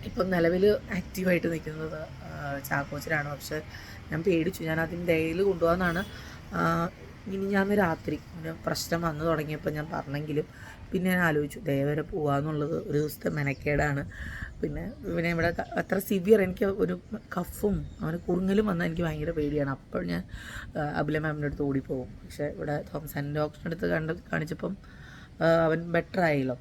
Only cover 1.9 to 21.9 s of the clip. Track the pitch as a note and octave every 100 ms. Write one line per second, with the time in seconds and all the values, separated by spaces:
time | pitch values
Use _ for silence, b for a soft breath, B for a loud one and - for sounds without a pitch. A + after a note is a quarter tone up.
1.9 | D#3 D#3 - E3 D#3 C#3+ C#3 C3+ C#3+ C#3
2.9 | D3 C#3+ D#3+ D3 C#3+ - D3+ - B B
3.9 | B - D#3 E3+ E3+ D#3+ F#3 D#3+ D#3+ D#3+
4.9 | E3+ F3 D#3+ D#3+ E3 G3+ F3 E3 F3 F3+
5.9 | E3 G#3 B B B - F#3 E3+ E3 E3+
6.9 | - - - - G3 G3 G3 G3 G#3 F3+
7.9 | D#3+ - D3+ - E3+ D#3+ E3 - D#3+ -
8.9 | E3+ E3+ D3+ E3 D#3+ D3+ D3+ D#3 D3+ D3
9.9 | E3 - C#3+ D3+ D3 E3+ - - - -
10.9 | F#3+ F3+ F3+ E3+ D3 D3 - - C#3 C#3
11.9 | D3+ D3+ - D3 C#3 D3+ D3+ D3 D#3+ -
12.9 | D3 D3+ C#3+ F3 D#3+ C#3 C#3 D3 D3 D3
13.9 | C#3 D3+ B B B B - E3 D3 F3
14.9 | C#4 G#3+ E3+ E3+ E3+ E3 E3 - - E3+
15.9 | F#3+ - G3 F3 A3 F#3 F#3 G3+ G3 F#3
16.9 | F3+ - G#3 - - F3+ - G#3+ F3+ C#3+
17.9 | - D#3 E3+ - F3+ F#3 G3 G#3+ E3+ F3
18.9 | E3 E3+ D#3 D3+ E3 D3 D3 C#3 C3+ -
19.9 | - F3 F3 F3+ B B B B E3+ D3
20.9 | D#3+ D3+ D3+ D#3 D3+ D3 C#3+ C#3+ C3+ C3